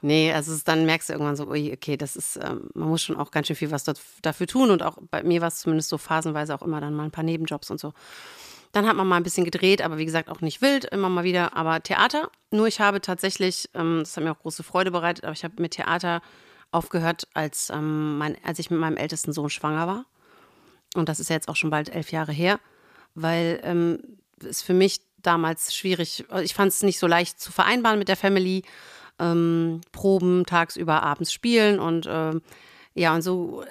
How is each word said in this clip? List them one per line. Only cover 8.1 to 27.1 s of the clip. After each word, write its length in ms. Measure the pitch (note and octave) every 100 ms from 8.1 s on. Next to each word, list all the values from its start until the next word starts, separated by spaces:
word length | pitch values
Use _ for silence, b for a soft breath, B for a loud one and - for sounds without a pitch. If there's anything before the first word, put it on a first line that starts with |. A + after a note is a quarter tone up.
| B B B B B B
Dann 140 | G#3 G#3+
hat 100 | G3+
man 100 | F#3
mal 100 | F3
ein 60 |
bisschen 220 | F3 -
gedreht, 360 | E3+ E3+ F#3 G3+
aber 160 | E3 D#3
wie 60 |
gesagt, 240 | D#3+ D#3+ D#3
auch 120 | E3
nicht 200 | D#3+ -
wild, 220 | C#4 C#4 -
immer 220 | G3+ F#3
mal 160 | F3+
wieder. 320 | F3+ F3+ E3+ -
Aber 260 | D#3+ D#3+
Theater, 480 | - - A#3+ D4+ D#4+ _ _
nur 160 | G#3+ A3
ich 140 | -
habe 200 | G#3 G3
tatsächlich, 680 | F#3+ F3+ F#3+ - F#3 - -
ähm, 260 | - E3 E3
das 160 | D#3 -
hat 80 |
mir 80 | D#3+
auch 60 | D#3
große 220 | D#3+ -
Freude 280 | D#3+ F3+ F#3+
bereitet, 340 | F3 E3+ E3+
aber 80 | -
ich 120 | D#3
habe 160 | E3 -
mit 100 | E3+
Theater 480 | - - F3 F3+ E3+ b b b b b
aufgehört, 560 | E3+ - F3 E3 E3 -
als, 360 | - D3+ - -
ähm, 480 | D3+ D#3 D3+ D3+ D3
mein, 180 | D3+ -
als 140 | - D#3+
ich 120 | D#3+
mit 100 | E3
meinem 160 | D#3+ D#3
ältesten 360 | D3+ D#3+ -
Sohn 160 | D3 D3
schwanger 360 | - D3+ D#3 E3+
war. 180 | G3+ C4 b b b b b b b _
Und 140 | - D#3+
das 120 | D3+
ist 100 | C#3+
ja 60 | D#3+
jetzt 120 | -
auch 80 | D3+
schon 140 | D#3+
bald 180 | D3+ D#3
elf 160 | E3+ D3+
Jahre 200 | D#3+ D3+
her, 260 | D3 F3 - b b b b b
weil, 460 | - E3 E3 E3+ E3+
ähm, 380 | - F3 E3+ E3 - - _ _ -
es 160 | -
für 120 | -
mich 260 | F3+ F#3+ - - _
damals 520 | F3+ E3+ D#3+ E3 -
schwierig, 500 | - F#3+ F3 D#3+ - - F#3+
ich 120 | D#3
fand's 280 | - G3 -
nicht 160 | G3+ F3+
so 80 |
leicht 340 | F3